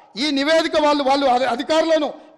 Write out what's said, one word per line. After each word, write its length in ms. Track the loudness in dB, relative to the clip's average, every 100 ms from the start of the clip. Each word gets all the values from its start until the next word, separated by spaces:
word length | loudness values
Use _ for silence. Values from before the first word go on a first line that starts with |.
| -20 -6
ఈ 140 | -4
నివేదిక 500 | -2 2 0 2 0
వాళ్ళు, 240 | 2 0
వాళ్ళు 220 | 0 0 2
అధి-, 220 | 0 0
అధికారులను 760 | -4 -2 0 2 0 0 -8 -20